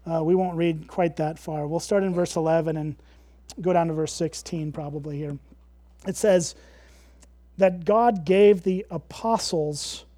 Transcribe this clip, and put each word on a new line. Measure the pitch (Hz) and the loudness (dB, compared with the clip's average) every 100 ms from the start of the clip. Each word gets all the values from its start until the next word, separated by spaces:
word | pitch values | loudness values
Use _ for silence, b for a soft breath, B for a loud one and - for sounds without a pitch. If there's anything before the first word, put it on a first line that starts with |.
uh, | 170 165 | -6 -2
we | 160 | 2
won't | 185 185 165 | 2 0 0
read | 170 156 - | -2 -2 -6
quite | - 170 170 | -2 0 0
that | 156 165 | -4 -4
far. | - 156 147 | -8 -6 -4
We'll | 165 | -4
start | - 202 | 0 0
in | 190 | 2
verse | 175 175 | 0 -2
eleven | 175 160 165 160 156 | 0 2 2 2 -4
and | 151 143 b b b b - - | -6 -10 b b b b -20 -6
go | 180 | 0
down | 180 165 | 2 2
to | |
verse | 156 156 | -2 -4
sixteen | - 160 - - 170 151 | -4 -6 -6 -10 -8 -6
probably | 147 143 147 147 143 | -8 -10 -10 -10 -8
here. | 147 143 - - _ _ _ _ | -8 -10 -14 -20 _ _ _ _
It | 190 - | -8 0
says | 214 180 156 b b b b b b b - _ _ - | 4 4 2 b b b b b b b -20 _ _ 2
that | 190 180 | 2 2
God | 165 214 240 202 | 2 4 4 2
gave | 156 190 208 202 | 2 6 8 6
the | 190 185 - | 2 -2 -4
apostles | 165 - - 226 226 - 170 151 147 - - - | -10 -10 -8 -2 -2 -2 -2 -2 -6 -10 -12 -16